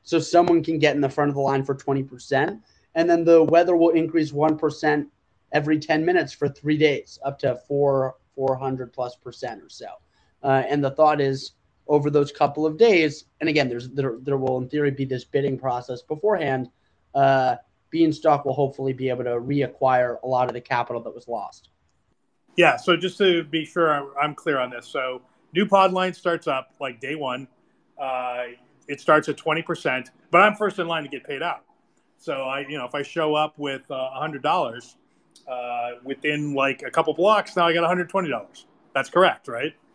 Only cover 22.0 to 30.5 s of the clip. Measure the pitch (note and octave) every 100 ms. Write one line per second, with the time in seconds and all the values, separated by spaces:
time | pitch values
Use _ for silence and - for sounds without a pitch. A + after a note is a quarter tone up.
22 | _ _ _ _ _ - E3 A#2 - E3+
23 | F3+ - G3 E3+ D3+ D#3+ D3+ F3 D#3+ D3
24 | C#3 C#3 D3+ C#3+ E3 C#3 B2+ A#2+ A2+ C#3+
25 | C3 B2+ _ _ _ E3 G#3 G3 F#3+ F#3
26 | F#3 F3 F3+ E3 - C3+ - _ C#3 A#2
27 | C3 D#3 C3+ B2+ C3+ _ _ _ _ -
28 | C3+ B2+ B2+ B2 A#2+ A#2+ _ _ - C#3+
29 | - D#3 D#3 C#3+ D#3+ D#3 E3+ E3 D3 C3
30 | B2 _ _ E3+ G#3